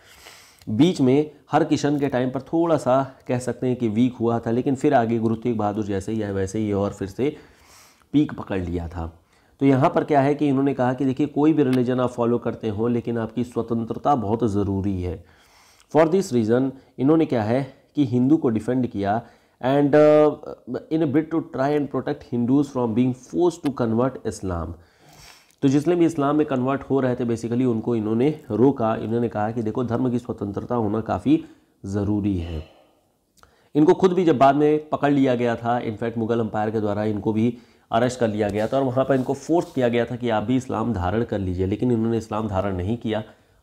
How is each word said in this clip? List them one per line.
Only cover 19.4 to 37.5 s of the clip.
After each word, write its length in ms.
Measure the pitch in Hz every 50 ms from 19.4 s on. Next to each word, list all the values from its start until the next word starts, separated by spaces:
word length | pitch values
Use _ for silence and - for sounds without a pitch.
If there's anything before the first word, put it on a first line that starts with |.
| _ _ _ - -
and, 220 | 131 139 143 143
uh, 480 | 143 151 151 151 151 151 151 151 151 143 - - - - - - - 127 - - - 156
in 100 | 160 165
a 40 |
bid 180 | 143 120 156 156 160 165
to 80 | 160 - - -
try 140 | 127 131 143 147
and 100 | 147 143 135 -
protect 280 | 131 123 143 147 147 - - 127
Hindus 380 | 120 120 117 135 147 143 143
from 240 | - 127 123 113 107
being 160 | 120 127 127 120
forced 480 | - - - - 165 175 175 170 - -
to 60 | 139 123 -
convert 360 | 123 113 110 117 127 135 131 - -
Islam। 400 | 110 92 - - 92 87 85 80 82 85 - - _ _ _ _ - - - - - - _ _ _ _ -
तो 60 | -
जिसने 280 | 135 135 147 147 165 180
भी 100 | 175 170
इस्लाम 300 | 156 165 147 139 139 147
में 120 | 151 147
कन्वर्ट 340 | 151 139 127 123 135 139 135
हो 180 | - - 135 135
रहे 160 | 127 127 123
थे 100 | 123 123
basically 400 | 117 117 110 - 110 120 123 131
उनको 300 | 123 117 110 - 120 120
इन्होंने 440 | 113 104 107 113 117 127 151 151 - - -
रोका। 440 | 107 104 123 143 - - 113 110 110
इन्होंने 340 | 113 117 110 113 120 120 110
कहा 220 | - 107 104 110
कि 100 | 113 123
देखो 220 | 107 107 107 127 127
धर्म 280 | 104 113 120 131 127
की 80 | 120 120
स्वतंत्रता 560 | - - 113 - 104 101 101 113 110 - 123
होना 260 | 120 110 101 107 110
काफ़ी 440 | 110 - - - - 131 156 160 - - - _ _ _ _ _ -
ज़रूरी 520 | 98 98 104 101 101 107 104 95 104 98
है। 300 | 87 85 85 80 78 78 - _ _ _ _ _ _ _ _ _ _ _ _ _ _ - _ _ _ _ _ -
इनको 180 | 147 156 175 175
खुद 200 | 175 185 190 175
भी 120 | 185 180
जब 120 | 165 143
बाद 180 | 117 135 139 139
में 340 | 147 151 151 151 151 151 -
पकड़ 220 | 139 127 143 143
लिया 240 | 143 139 135 131 123
गया 200 | 117 120 120 117
था, 260 | 117 117 117 120 123
in 160 | - 113 107
fact 200 | 104 117 117 113
मुगल 220 | 117 110 107 117 117
एम्पायर 320 | 113 104 - 107 107 110
के 80 | 107 113
द्वारा 240 | 104 107 101 104 107
इनको 300 | 110 107 101 98 113 104
भी 240 | 110 113 120